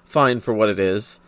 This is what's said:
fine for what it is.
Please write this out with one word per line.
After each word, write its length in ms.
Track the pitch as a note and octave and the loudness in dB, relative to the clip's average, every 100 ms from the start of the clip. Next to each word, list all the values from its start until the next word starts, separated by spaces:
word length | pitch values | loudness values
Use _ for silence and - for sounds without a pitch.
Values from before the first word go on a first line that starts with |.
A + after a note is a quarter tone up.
fine 360 | _ D3+ C3 B2 | _ 0 2 0
for 120 | - | -2
what 180 | G#2+ G#2+ | 0 0
it 80 | G2 | 2
is. 420 | F#2+ G2+ A#2 - | -2 -2 -6 -10